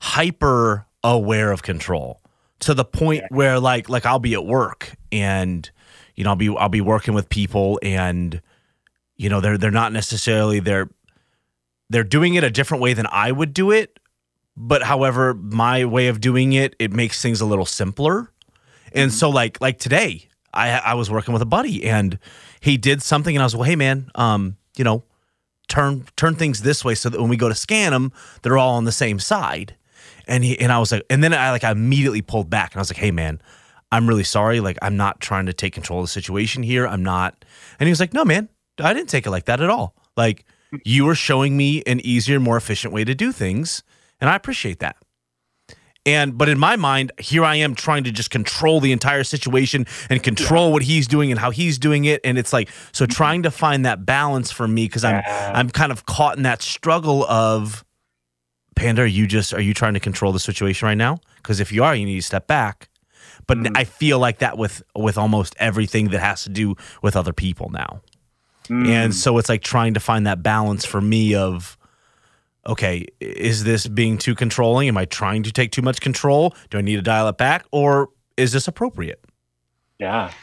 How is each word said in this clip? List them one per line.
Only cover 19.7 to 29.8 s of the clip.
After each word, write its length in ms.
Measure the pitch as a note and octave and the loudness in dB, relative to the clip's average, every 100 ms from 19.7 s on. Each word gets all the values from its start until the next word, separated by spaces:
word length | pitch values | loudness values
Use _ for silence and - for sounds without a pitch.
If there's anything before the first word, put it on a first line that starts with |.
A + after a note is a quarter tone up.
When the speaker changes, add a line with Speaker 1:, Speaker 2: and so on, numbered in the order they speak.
| B2 | -2
Speaker 1:
today, 480 | B2 D3 G#3 D#2 - _ _ | 0 0 0 -4 -14 _ _
I, 180 | - A#2+ A#2+ | -2 0 0
I 160 | A2 | 0
was 160 | A#2+ G#2+ | -2 -2
working 220 | G#2+ G#2 | -2 -2
with 100 | A#2 | -2
a 40 | A2+ | 0
buddy 380 | G3+ C#4 F3 G#2+ | 0 0 -4 0
and 300 | A2 G2 F#2+ - - - - | 0 0 -2 -10 -20 -20 -4
he 160 | D3 C#3 | 0 2
did 260 | C3+ C#3 | 2 0
something 340 | - D3 D3+ C#3+ | 2 0 2 2
and 60 | |
I 40 | B2+ | 2
was, 80 | |
"Well, 100 | A#2 | 2
hey 120 | B2+ E3 | 0 2
man, 340 | C3+ C3+ C3 - | 2 0 -4 -2
um, 400 | A#2+ G#2 F#2+ G2 _ - | 0 2 -2 -6 _ -2
you 60 | |
know, 220 | A#2+ A2 - _ _ _ _ _ - | 0 0 -4 _ _ _ _ _ -6
turn, 380 | - C#3 C#3 C3 - | -2 0 -2 -8 -2
turn 180 | D#3+ | 0
things 280 | D#3+ D#3+ A2+ | 2 -2 0
this 220 | A2+ D3 | 0 0
way 100 | B2+ | 0
so 140 | A2 B2 | -2 -2
that 100 | - | -2
when 80 | A#2 | 0
we 80 | A#2+ | 2
go 120 | A#2+ | 0
to 40 | |
scan 380 | G#2+ - A3 G3 | 0 -2 0 2
'em, 200 | C3+ C3 - - - | 0 -2 -6 -20 -8
they're 140 | A#2+ C3 | 0 4
all 160 | C3 | 4
on 100 | A#2+ | 2
the 60 | A#2 | 0
same 260 | A2 A#2+ G2+ | 0 -2 -2
side." 560 | - G#3 A2+ D2+ G2+ - | -2 -2 -2 -6 -10 -18